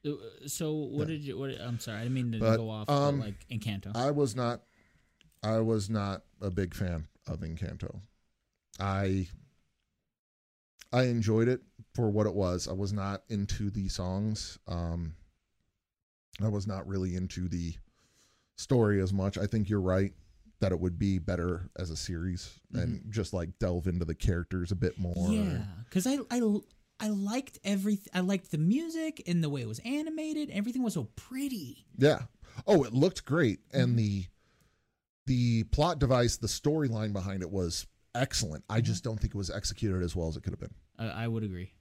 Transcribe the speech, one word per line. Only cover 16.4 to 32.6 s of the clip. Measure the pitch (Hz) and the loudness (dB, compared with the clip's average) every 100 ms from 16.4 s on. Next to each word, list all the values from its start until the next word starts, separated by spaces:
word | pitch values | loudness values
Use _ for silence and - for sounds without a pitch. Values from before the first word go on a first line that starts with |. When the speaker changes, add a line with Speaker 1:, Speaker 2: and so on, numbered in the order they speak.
Speaker 2:
I | 107 | -2
was | 101 101 | 0 -4
not | 95 95 | -6 -4
really | 98 92 90 | -2 -2 -2
into | 92 - 90 | -4 -4 -4
the | 87 85 - - _ _ _ _ _ _ - | -4 -6 -8 -16 _ _ _ _ _ _ -16
story | - 127 107 101 | 2 6 6 6
as | 95 | 4
much. | 101 95 90 | 2 0 0
I | 104 | 0
think | 110 98 | 0 2
you're | 104 | 2
right | 92 92 98 - - _ - _ | 4 2 2 -4 -20 _ -20 _
that | 98 | 0
it | 87 | 2
would | 90 85 | 0 2
be | 101 95 | 2 2
better | 78 87 87 85 90 - | 0 0 0 -2 -6 -8
as | 87 | -8
a | 78 | -6
series | - 85 90 90 - - _ | -6 -4 -4 -4 -10 -18 _
and | - 120 110 | -4 -2 -4
Speaker 1:
Mm-hmm. | 110 | -6
Speaker 2:
just, | 107 92 | -4 -2
like, | 92 82 - | -4 -4 -2
delve | 95 87 87 | 0 0 0
into | 87 80 | 0 -2
the | 78 | 0
characters | - 87 85 92 87 | 2 0 -2 -4 -2
a | 95 | 0
bit | 90 - | 0 0
more. | 87 90 92 | -4 0 2
Speaker 1:
Yeah, | 214 196 127 104 87 - | 2 0 -2 -6 -10 -2
'cause | 185 254 | -2 0
I, | 277 - | -2 0
I, | 240 220 208 - _ _ - | 0 2 2 -2 _ _ -6
I | 214 | -2
liked | 208 202 240 269 - | -2 -2 -4 -6 -6
everyth-, | 196 202 202 202 - | -2 0 2 0 -2
I | 185 | -2
liked | 180 196 - | 0 0 -2
the | 156 | 2
music | 160 262 330 320 320 311 - | 4 4 0 -2 -4 -6 0
and | 175 | 0
the | 151 | 2
way | 143 | -2
it | 110 | -4
was | 113 | -6
animated. | 233 285 320 320 311 302 294 | -4 -2 -2 -4 -4 -4 -4
Everything | 196 208 254 | -2 -2 0
was | 233 170 | -2 -2
so | 110 - | -6 -10
pretty. | - 254 277 240 127 - _ - | -12 -6 -4 -4 -8 -14 _ 4
Speaker 2:
Yeah. | 139 - 120 _ - - | 6 6 -4 _ -16 -6